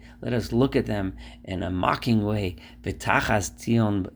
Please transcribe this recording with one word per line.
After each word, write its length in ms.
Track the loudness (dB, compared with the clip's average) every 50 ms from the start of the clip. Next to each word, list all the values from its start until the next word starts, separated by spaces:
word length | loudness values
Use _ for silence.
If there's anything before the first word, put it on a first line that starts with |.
| -16 -20 -16 -8
Let 140 | -4 -2 -2
us 180 | -2 -2 0
look 240 | 2 2 2 4 2
at 120 | 0 0
them 260 | 0 -2 -2 -2 -4 -6 -8 -16 -18 -18 -16 -10
in 180 | -6 -6 -4
a 80 | -2 -2
mocking 560 | -2 0 2 2 0 0 2 2 2 4 2
way. 300 | 2 0 0 -2 -4 -6 -8 -16 -20 -18 -10
V'tachas 680 | -8 -8 -6 -4 0 2 2 2 2 2 0 0 0 -4 -10
Tzion 560 | -8 -2 2 2 2 4 2 0 -2 -4 -6 -10